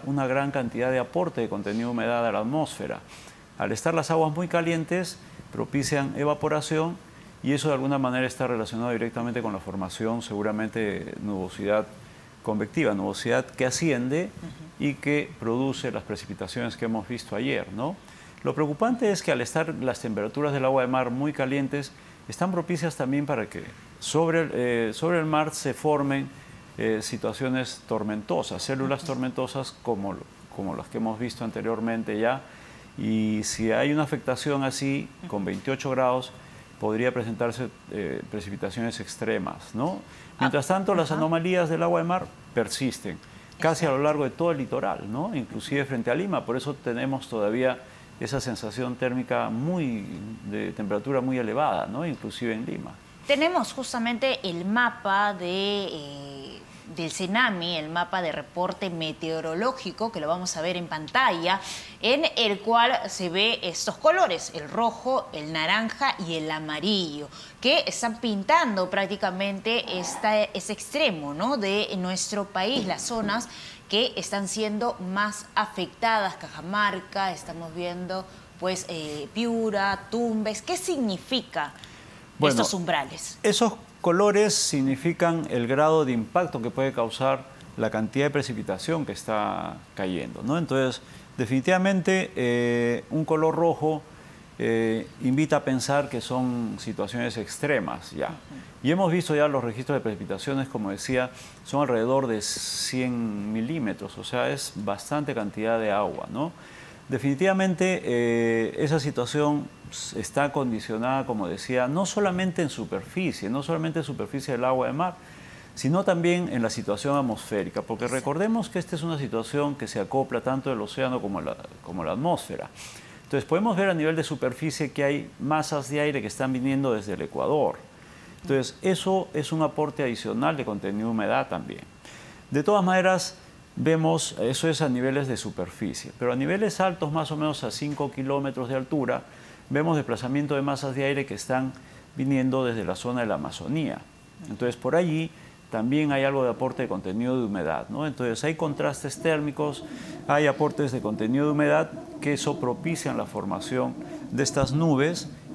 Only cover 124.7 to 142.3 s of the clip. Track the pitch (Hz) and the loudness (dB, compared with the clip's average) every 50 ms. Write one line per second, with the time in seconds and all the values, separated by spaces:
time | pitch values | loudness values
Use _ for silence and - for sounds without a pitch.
124.7 | - - 156 127 - 143 143 139 147 139 - - - - 131 139 156 156 151 - | -2 -2 -4 -2 0 0 2 2 2 0 -4 -8 -10 -6 -2 0 2 2 2 0
125.7 | 156 143 131 123 147 147 147 151 143 135 104 104 - - 135 131 131 127 127 135 | 0 -2 -2 -2 0 0 2 2 0 0 -2 -4 -2 -2 -2 0 0 0 0 2
126.7 | 135 135 139 131 113 107 98 104 95 - - 69 - 67 64 85 147 151 131 73 | 2 2 2 2 2 0 0 -4 -4 -4 -4 -4 -2 -2 0 2 4 4 4 2
127.7 | - - - - - - - - - - - - - - - 175 139 135 123 - | 0 -2 -12 -18 -20 -20 -20 -20 -20 -20 -20 -20 -20 -14 -2 2 2 2 2 0
128.7 | - - - 190 185 - - 190 190 190 - - - 151 143 - 160 160 156 143 | -6 -2 0 2 2 2 2 2 2 2 2 0 -2 -4 -2 0 2 2 2 2
129.7 | - - 151 147 - - 143 123 113 - - 107 104 113 143 156 165 135 120 113 | 2 0 -2 -2 0 -2 0 0 0 -2 -2 -2 0 2 2 2 0 0 -2 -4
130.7 | 104 101 - 98 101 104 110 117 113 110 101 101 117 135 131 - 92 82 58 - | -4 -4 -4 -4 -2 -2 -2 0 0 0 2 2 2 2 2 0 -4 -6 -6 -6
131.7 | 50 50 - - - - - - - - - - - - - - 131 143 143 208 | -10 -12 -12 -18 -20 -20 -20 -18 -18 -18 -18 -18 -20 -20 -12 -2 0 2 4 6
132.7 | 208 202 180 185 185 185 180 185 190 175 - - - - - - - - - - | 6 6 6 6 6 6 6 6 4 4 2 -2 -8 -12 -20 -20 -20 -20 -20 -14
133.7 | - - 127 156 160 160 160 160 165 156 - - - - 104 120 127 - - 165 | -6 0 4 4 4 6 4 4 4 2 0 -2 -2 0 0 0 2 2 2 2
134.7 | 151 131 156 135 123 123 127 135 131 143 139 131 120 101 - 104 - - 90 90 | 2 4 2 2 2 2 2 2 2 2 0 0 -2 -4 -4 -6 -4 -4 -6 -6
135.7 | - - 110 87 64 - - - - - 123 123 123 127 135 151 185 202 220 202 | -4 -4 -4 -4 -4 -4 -8 -12 -8 -2 0 0 2 2 2 2 2 2 2 0
136.7 | - - 190 190 170 - 160 147 151 160 151 139 156 151 151 151 147 - - 113 | 2 2 2 2 2 0 -2 -2 0 0 -2 -2 -2 0 0 0 0 -2 -4 -4
137.7 | - - 147 147 147 143 143 135 - 135 131 135 139 139 139 139 123 131 127 120 | -4 -2 -4 -4 -2 -2 -2 -2 -2 -4 -2 0 0 0 0 -2 -2 -4 -4 0
138.7 | 135 131 131 - 165 147 131 117 123 127 - - - - - - - - - - | 0 -2 0 0 0 2 2 2 0 0 -2 -8 -18 -20 -20 -20 -20 -20 -8 -2
139.7 | 131 143 156 170 165 147 123 120 117 104 127 123 135 143 147 143 147 139 139 143 | 0 2 4 4 2 2 2 0 -2 -2 0 0 0 0 2 2 0 2 2 0
140.7 | 139 131 143 135 123 135 135 139 143 139 135 - 104 104 - - 127 131 131 131 | 0 0 -2 -4 -2 0 0 2 2 0 -2 -2 -6 -8 -2 0 0 0 0 0
141.7 | - - - - - - - - - 135 135 135 | -4 -8 -16 -20 -20 -20 -20 -16 -6 -2 0 2